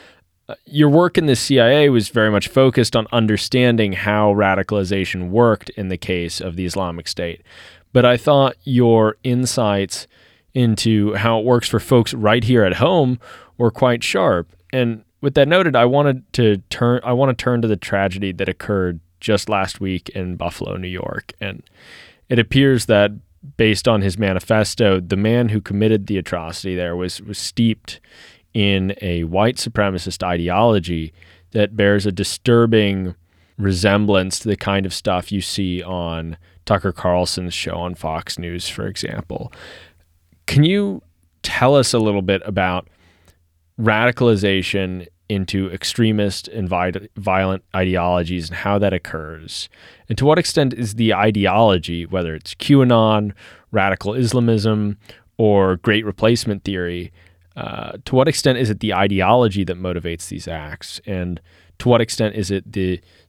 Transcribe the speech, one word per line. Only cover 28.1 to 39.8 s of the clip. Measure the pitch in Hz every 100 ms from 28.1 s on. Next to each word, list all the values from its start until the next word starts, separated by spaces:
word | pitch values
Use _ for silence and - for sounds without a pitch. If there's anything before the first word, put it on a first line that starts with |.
| - - _ _
in | 117 101 98 95 101
a | 95 87
white | 82 92 110 -
supremacist | - - 101 92 95 -
ideology | 92 87 85 92 117 104 85 82 78 - _ _ _
that | 113 104 110
bears | 101 104 101
a |
disturbing | 95 95 - - 117 117 113 101 95 92 - _ _ _ -
resemblance | 98 90 101 101 104 98 95 -
to | 110
the | 98
kind | 101 98 98
of |
stuff | - 104 90 -
you | 101
see | - - 95 90
on | 87 92 85 82 82 82 _ _
Tucker | - 101 98
Carlson's | - 92 90 90 - 90
show | - -
on | 85 90
Fox | 82 80 82 - -
News, | 87 87 -
for | - 101
example. | - - - - - 120 - - -